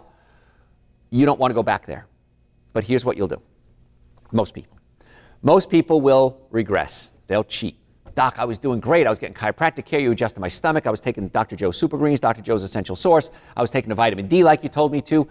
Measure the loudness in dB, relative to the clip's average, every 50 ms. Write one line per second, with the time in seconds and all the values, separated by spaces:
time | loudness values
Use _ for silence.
0 | _ _ _ _ _ _ _ _ _ _ _ _ _ _ _ _ _ _ _ _
1 | _ -4 0 2 2 2 2 2 0 0 0 0 0 0 -2 -4 -4 -10 -14 -14
2 | -14 _ _ _ _ _ _ _ _ _ _ _ _ _ -6 -6 -2 0 -2 0
3 | 0 -2 -4 -2 -4 -4 -6 -8 _ _ _ _ _ _ _ _ _ _ _ _
4 | _ _ _ _ _ -4 -2 -2 -2 -2 -6 -16 -20 _ _ -20 _ _ _ _
5 | _ _ _ -20 _ _ -10 _ 2 4 4 4 4 4 2 2 2 4 2 2
6 | 4 6 6 6 4 2 0 -6 _ -6 -4 -2 -2 0 0 -2 -2 -2 -6 -12
7 | -12 -14 _ _ _ -2 -2 -2 -2 -2 -6 -8 -8 -8 -8 _ _ _ _ _
8 | -20 -8 -2 0 0 0 0 -4 -6 -6 -6 -4 -4 -4 -2 -2 0 2 2 4
9 | 4 2 0 -2 -6 -14 -10 -6 -6 -6 -4 0 -2 -2 -2 -4 -10 -4 -2 -2
10 | 0 0 0 0 -2 -4 -4 -6 -8 -8 -6 -4 -2 -2 -2 0 -2 -2 -4 -4
11 | -4 -6 -6 -6 -6 -4 -2 -4 -4 -4 -4 -4 -4 -4 -2 -2 -4 -4 -2 0
12 | 0 0 0 0 0 -2 -2 -2 -4 -2 -2 -2 -2 -4 -6 -8 -6 -6 -6 -2
13 | 2 4 4 4 2 0 -10 -20 _ -12 -6 -4 -4 -2 -2 -4 -4 -4 -2 0
14 | 0 0 0 -2 -2 0 2 4 6 6 4 2 0 -6 -2 0 0 0 0 -4
15 | -4 0 0 0 0 0